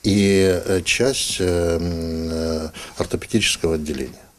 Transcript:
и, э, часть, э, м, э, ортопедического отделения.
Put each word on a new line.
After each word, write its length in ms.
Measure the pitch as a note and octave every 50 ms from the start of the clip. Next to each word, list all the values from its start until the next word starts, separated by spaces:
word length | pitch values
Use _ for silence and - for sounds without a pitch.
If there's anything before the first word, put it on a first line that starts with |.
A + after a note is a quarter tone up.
и, 580 | - G#2+ G2 G#2 G2+ G2 G2 F#2+ F#2+ F#2+ F2+ F2 E2+
э, 180 | - F#2+ F#2 E2
часть, 520 | - - - A#2+ C3+ C3 - - - - -
э, 360 | F#2+ F2+ F2 F2 E2+ E2+ E2+
м, 520 | D#2+ E2+ F2 E2+ E2 E2 E2 D#2+ D#2+ E2 D#2+
э, 400 | D#2+ D#2+ D#2+ D#2+ D#2+ D#2+ D#2 D#2 - - - - - -
ортопедического 760 | - - - E2 - - - A2 G2 - - - - E2 E2
отделения. 560 | D#2 D2+ D2+ D2 C2+ C2 B1 - - - - _